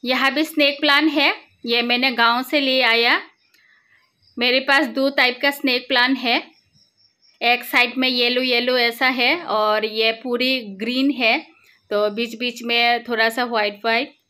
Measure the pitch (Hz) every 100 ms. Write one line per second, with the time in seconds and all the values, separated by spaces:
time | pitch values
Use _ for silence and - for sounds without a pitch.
0 | 240 254 262 262 311 - 285 285 302 285
1 | 311 294 285 403 - _ 240 233 240 240
2 | 262 233 233 240 262 302 269 262 247 226
3 | 233 330 - _ _ _ _ _ _ _
4 | _ _ _ - 240 254 269 277 285 226
5 | 269 277 254 247 277 277 277 247 254 254
6 | 247 269 247 262 - _ _ _ _ _
7 | _ _ _ _ 233 247 - 269 247 247
8 | 254 247 240 247 254 240 247 254 240 233
9 | 262 254 247 330 339 214 214 214 214 220
10 | 220 226 254 240 254 262 214 190 220 254
11 | 269 254 226 262 - _ _ _ _ 208
12 | 208 208 233 226 247 240 233 233 240 240
13 | 233 226 226 226 240 226 208 202 233 226
14 | 294 _